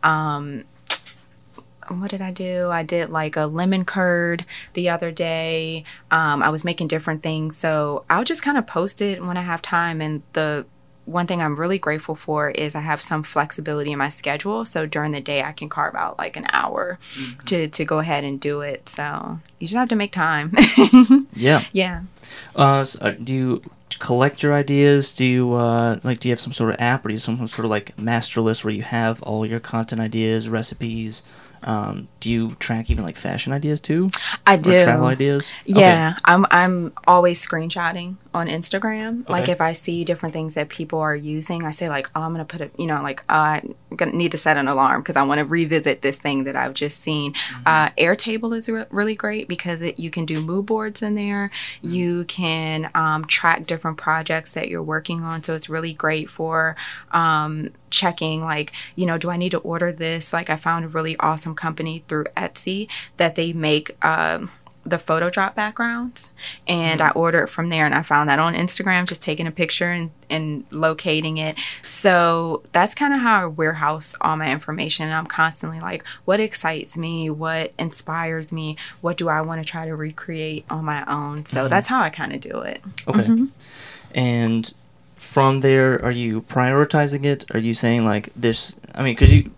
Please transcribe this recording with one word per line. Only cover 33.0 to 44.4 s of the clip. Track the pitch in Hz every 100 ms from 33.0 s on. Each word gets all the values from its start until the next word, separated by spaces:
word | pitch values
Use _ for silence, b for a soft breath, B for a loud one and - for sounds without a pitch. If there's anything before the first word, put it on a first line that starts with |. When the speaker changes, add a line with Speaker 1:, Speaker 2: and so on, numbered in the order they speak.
Speaker 2:
like, | 90 -
fashion | - 98 -
ideas | 139 147 151
too? | - 160 190 - B B -
Speaker 1:
I | 190
Speaker 2:
Or |
Speaker 1:
do. | 156 180
Speaker 2:
travel | 175 120 127
ideas? | 131 139 143 B B -
Okay. | 202
Speaker 1:
Yeah, | 190 170 160 175
I'm, | - 180 196
I'm | 175 185 180 170 - -
always | 180 175 175 -
screenshotting | 165 165 175 170 175 175 190 - 175
on | 165
Instagram. | 160 170 190 220 214 220 233 254
Like, | 180
Speaker 2:
Okay. | 175
Speaker 1:
if | 175
I | 165
see | 165 - 170
different | 170 170 165
things | 160 160 156
that | 151
people | - 156 160
are | 156 147
using, | 151 151 156 170 160
I |
say, | - 170
like, | 143 131 156
"Oh, |
I'm | 160
gonna | 165 156
put | 170
a," | 139 -
you | 170
know, | 151
like, | 143 135 -
"Uh, | 156 151 156
I'm | - - _ -
gonna | 165
need | 170 170
to |
set | 160